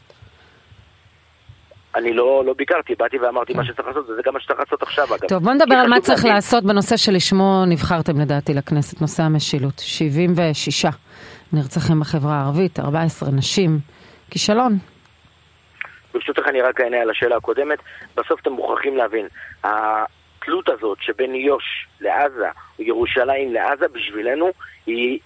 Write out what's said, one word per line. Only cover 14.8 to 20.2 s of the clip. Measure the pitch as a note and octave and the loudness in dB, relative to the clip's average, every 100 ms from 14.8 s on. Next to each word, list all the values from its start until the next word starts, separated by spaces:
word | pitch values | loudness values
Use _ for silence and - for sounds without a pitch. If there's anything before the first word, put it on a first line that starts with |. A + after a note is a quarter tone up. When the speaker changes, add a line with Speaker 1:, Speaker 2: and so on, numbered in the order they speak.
| - _ _ _ _ _ _ _ _ _ - - _ | -2 _ _ _ _ _ _ _ _ _ -16 -16 _
Speaker 1:
ברשותך, | - - D#3 C#3+ | -8 -4 -2 0
אני | C3 | 2
רק | B2+ B2 | 0 0
אענה | A#2+ A#2+ | 0 0
על | A2+ | 0
השאלה | G#2 A#2+ A2+ | 0 0 0
הקודמת. | A2 A#2 D3 D3 - - - - | 0 -2 -2 -4 -6 -20 -8 -8
בסוף | - D#3 | -4 -2
אתם | D3 | -2
מוכרחים | C3 A2+ A#2 C#3 C3 | -4 -4 -2 -2 0
להבין, | A2+ A2 F#2+ - - - | 0 -2 -6 -12 -20 -6
התלות | G2 G#2+ A2 A2 G#2+ _ | -2 -2 0 -2 -4 _